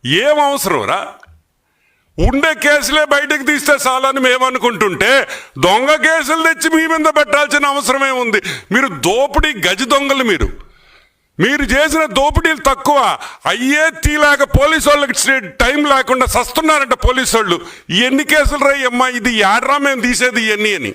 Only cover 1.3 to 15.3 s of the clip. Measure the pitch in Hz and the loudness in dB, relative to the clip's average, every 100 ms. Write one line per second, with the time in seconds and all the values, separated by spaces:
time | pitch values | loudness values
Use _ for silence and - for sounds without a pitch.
1.3 | _ _ _ _ _ _ _ _ - 226 | _ _ _ _ _ _ _ _ -2 0
2.3 | 262 320 311 294 294 240 302 302 277 285 | 2 0 0 0 0 2 0 2 0 0
3.3 | 302 262 294 294 277 262 262 269 269 254 | -2 0 -2 0 0 0 0 0 0 0
4.3 | 254 262 254 240 202 208 160 208 269 - | 2 0 0 -4 0 -2 0 2 2 0
5.3 | - - 135 170 214 269 311 302 330 277 | -10 -16 -2 2 2 2 2 2 0 0
6.3 | 320 330 320 320 320 320 320 311 302 294 | 0 0 0 0 0 0 0 2 0 0
7.3 | 294 294 294 285 277 247 269 269 254 240 | 0 0 0 0 -2 -2 0 0 -2 -2
8.3 | 208 180 131 - 214 269 156 165 220 277 | -2 -4 -12 -4 -2 -2 -2 -2 0 0
9.3 | - 208 220 175 196 247 277 277 269 240 | 0 -2 -2 -2 -2 0 0 0 -2 0
10.3 | 175 - - - _ _ _ _ _ _ | 0 -2 -6 -20 _ _ _ _ _ _
11.3 | - 208 294 277 262 311 311 302 226 285 | -2 -2 0 0 0 0 0 -2 0 0
12.3 | 311 320 302 269 269 269 294 220 147 - | 0 0 0 0 0 2 2 2 -2 -8
13.3 | - - 202 262 294 320 320 294 302 294 | -8 -4 -2 0 2 0 -2 -4 2 2
14.3 | 285 277 - 285 320 277 294 277 - - | 2 2 2 2 2 2 2 0 -2 0